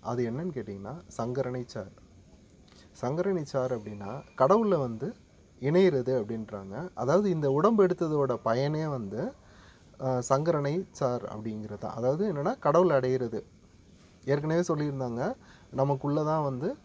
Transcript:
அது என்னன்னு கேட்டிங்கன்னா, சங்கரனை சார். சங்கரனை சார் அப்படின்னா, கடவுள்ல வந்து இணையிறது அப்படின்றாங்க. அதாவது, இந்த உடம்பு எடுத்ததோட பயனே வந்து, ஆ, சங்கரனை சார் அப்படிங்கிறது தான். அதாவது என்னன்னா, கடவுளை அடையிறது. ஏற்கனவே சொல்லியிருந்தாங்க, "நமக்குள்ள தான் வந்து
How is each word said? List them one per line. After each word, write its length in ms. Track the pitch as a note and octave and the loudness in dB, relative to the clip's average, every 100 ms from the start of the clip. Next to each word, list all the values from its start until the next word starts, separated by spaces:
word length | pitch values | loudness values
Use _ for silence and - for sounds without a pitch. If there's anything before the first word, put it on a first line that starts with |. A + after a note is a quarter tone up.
அது 300 | A2 A#2+ A#2 | -4 -2 -2
என்னன்னு 220 | B2 F3+ C3+ | -2 -4 -6
கேட்டிங்கன்னா, 440 | G#2+ G2 G2 D#3+ - - | -8 -10 -10 -12 -14 -6
சங்கரனை 460 | A#2 B2+ B2+ B2+ B2 | -4 -2 -4 -4 -8
சார். 260 | A#2 G2 - - - - - - - - - - - | -10 -12 -14 -20 -20 -20 -20 -20 -20 -20 -20 -20 -6
சங்கரனை 420 | B2 D#3 F#3+ F#3 | -4 -2 0 -2
சார் 360 | C#3+ C#3 B2+ A#2+ | -2 -2 -2 -4
அப்படின்னா, 440 | G#2 G2+ G2+ C3 - - | -6 -10 -10 -10 -14 2
கடவுள்ல 420 | C3 G#3 G#3+ E3+ | 6 6 4 2
வந்து 360 | B2+ A2 D#3+ - - - - - | 0 -4 -8 -10 -20 -20 -20 -4
இணையிறது 600 | C3 E3+ F#3+ C#3 A#2+ B2+ | 2 6 6 4 2 0
அப்படின்றாங்க. 680 | G#2+ A2+ G#2+ G#2 G2 G#2 F3+ | -2 -6 -6 -10 -8 -10 -10
அதாவது, 360 | - B2 F3 G#3 | -4 2 4 4
இந்த 200 | E3 D3 | 2 2
உடம்பு 360 | C#3 G3 A3+ F#3+ | 4 4 6 4
எடுத்ததோட 480 | F3+ E3 D3+ C#3 A#2 | 4 0 0 0 0
பயனே 440 | A#2 A#2 C#3+ D#3 D#3 | 0 0 0 0 -2
வந்து, 460 | C3+ G2+ G#2+ G3+ - - - - - - - | -4 -6 -6 -6 -8 -20 -20 -20 -20 -20 -8
ஆ, 220 | C3+ B2+ B2 | -2 -2 2
சங்கரனை 560 | C#3 D#3 D#3 C#3+ E3 F#3+ | 2 2 0 0 -2 -4
சார் 320 | - C3 B2 | -2 -2 -2
அப்படிங்கிறது 560 | - G#2+ A2 G#2+ G#2+ G#2 | -6 -8 -8 -8 -8 -8
தான். 160 | A2 | -8
அதாவது 380 | - B2 D3+ G#3 | -2 0 0 0
என்னன்னா, 260 | D3 D3+ C4 | 0 -2 0
கடவுளை 380 | D3+ D#3+ F3+ C#3 | 2 4 6 4
அடையிறது. 480 | B2+ C3 A#2+ G#2+ - - - - - - - - | 2 0 -2 -6 -10 -20 -20 -20 -20 -20 -20 -14
ஏற்கனவே 360 | - C#3+ D3+ E3 | -2 0 2 0
சொல்லியிருந்தாங்க, 760 | F3 D#3 D3 C#3 B2+ A#2 D#3 C4 - - - | 0 0 -2 -2 -4 -2 -4 -6 -14 -20 -10
"நமக்குள்ள 520 | B2+ C#3 C3+ C#3+ D3 | 0 2 2 0 0
தான் 180 | D3+ D#3 | 2 0
வந்து 340 | C#3+ C3 D#3+ D4 | 0 -2 -4 -6